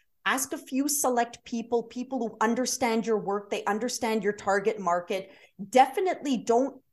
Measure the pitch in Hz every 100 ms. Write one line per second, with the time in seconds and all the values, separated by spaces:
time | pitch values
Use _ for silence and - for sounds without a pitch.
0 | _ _ 190 254 - 320 - 262 285 -
1 | 269 240 233 - - 233 226 240 226 247
2 | 254 262 226 - 226 233 247 - 240 226
3 | 220 208 175 202 202 208 208 208 240 -
4 | 226 220 196 202 208 196 220 - 175 175
5 | 175 190 - - - - 202 254 269 403
6 | 370 - 294 233 - 233 269 - _